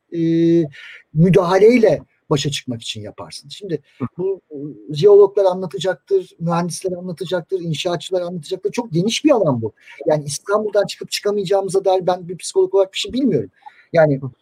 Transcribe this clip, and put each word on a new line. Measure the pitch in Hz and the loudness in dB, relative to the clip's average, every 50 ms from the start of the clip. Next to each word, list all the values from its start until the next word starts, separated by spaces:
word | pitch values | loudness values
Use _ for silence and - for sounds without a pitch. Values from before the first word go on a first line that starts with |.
| _ _ - | _ _ -4
e, | 170 165 165 165 165 165 165 170 170 160 143 - - - - - - - _ - | -2 0 0 2 2 4 4 4 2 0 -2 -6 -14 -20 -20 -20 -20 -20 _ 2
müdahaleyle | 156 165 190 160 196 180 170 190 196 208 226 254 240 214 185 147 127 - - _ _ _ _ | 4 4 6 6 4 4 4 4 6 6 6 6 6 4 4 2 2 -2 -10 _ _ _ _
başa | 156 143 - 143 | -2 -2 -2 -4
çıkmak | 143 - - - 120 113 | -6 -6 -8 -8 -10 -8
için | - - - 107 | -10 -12 -12 -12
yaparsın. | 104 101 - - 87 78 - - - 143 | -12 -14 -14 -14 -16 -16 -18 -20 -20 -20
Şimdi | 143 - 208 190 165 - - _ _ _ 131 117 - 165 | -18 -16 -8 -8 -8 -8 -8 _ _ _ -10 -10 -8 -6
bu, | 180 190 196 175 - _ | -6 -6 -6 -6 -10 _
e, | 151 139 143 151 - - 107 - 160 | -14 -12 -12 -12 -14 -16 -14 -12 -6
jeologlar | 147 180 208 202 202 202 196 - 208 196 | 2 4 6 8 8 8 6 4 2 0
anlatacaktır, | 185 180 185 185 180 - 190 180 185 175 - _ _ 196 190 180 - _ _ | 0 0 -2 -6 -8 -8 -6 -4 -4 -4 -6 _ _ -2 -2 -2 -4 _ _
mühendisler | 170 170 170 170 175 175 170 - - 185 | -6 -4 -2 -2 -4 -4 -8 -8 -8 -8
anlatacaktır, | 180 175 180 180 170 - 190 151 180 180 165 - 190 180 | -8 -8 -8 -12 -10 -10 -8 -6 -6 -6 -4 -6 -6 -6
inşaatçılar | 170 170 151 143 - 185 175 170 - - 185 180 | -4 -6 -6 -4 -4 -4 -4 -4 -6 -4 -4 -4
anlatacaktır. | 175 175 185 175 147 - 190 185 - 202 | -4 -4 -8 -10 -10 -10 -10 -6 -6 -6
Çok | - 240 240 233 147 | -6 -6 -6 -4 -2
geniş | 170 185 226 220 - - | -2 -2 0 -2 0 2
bir | 311 | 4
alan | 277 220 185 151 127 117 | 4 4 4 2 0 0
bu. | 110 104 - _ _ - - - - | -2 -6 -8 _ _ -20 -20 -6 -2
Yani | 165 151 151 139 | 0 0 0 -2
İstanbul'dan | 143 143 - - - 202 214 220 208 202 202 196 | -6 -10 -10 -4 -2 -2 -2 -2 0 0 0 0
çıkıp | - - - 196 - | 0 -4 -10 -10 -10
çıkamayacağımıza | - - - 208 202 208 196 165 196 196 196 185 170 190 185 | -10 -6 -4 -2 -2 -2 -2 0 0 0 0 0 -2 0 2
dair | 196 185 190 170 185 | 2 0 2 0 0
ben | 180 185 175 170 | -2 -2 -6 -10
bir | 180 - | -14 -12
psikolog | - - - 190 190 185 190 | -12 -4 0 0 0 2 2
olarak | 196 185 190 - | 2 2 2 -2
bir | - | -6
şey | - 202 202 | -8 -6 -4
bilmiyorum. | 254 294 226 165 120 101 101 - _ _ - - - _ _ - | -2 0 2 0 0 -2 -4 -10 _ _ -20 -20 -20 _ _ 2
Yani | 165 156 151 139 131 135 131 - _ | 4 4 4 2 -2 -4 -8 -12 _